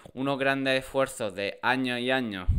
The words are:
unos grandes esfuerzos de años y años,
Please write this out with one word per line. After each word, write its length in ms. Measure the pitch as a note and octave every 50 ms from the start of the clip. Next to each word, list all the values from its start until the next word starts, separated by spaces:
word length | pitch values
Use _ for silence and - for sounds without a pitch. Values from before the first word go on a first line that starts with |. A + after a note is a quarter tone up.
| - - -
unos 240 | B2+ C3+ C#3 C#3+ C3
grandes 400 | C3+ C3+ C3+ C3+ C3+ C3+ C3 C3
esfuerzos 560 | C3 - - C3+ C3+ C3 - - A#2 G#2 F2+
de 240 | G2 G2 F#2+ - -
años 380 | - A#2 B2+ C3 C3 B2+ B2 A#2+
y 100 | B2 B2+
años, 400 | C3 C3 B2 A2 G2+ F#2 F2+ - -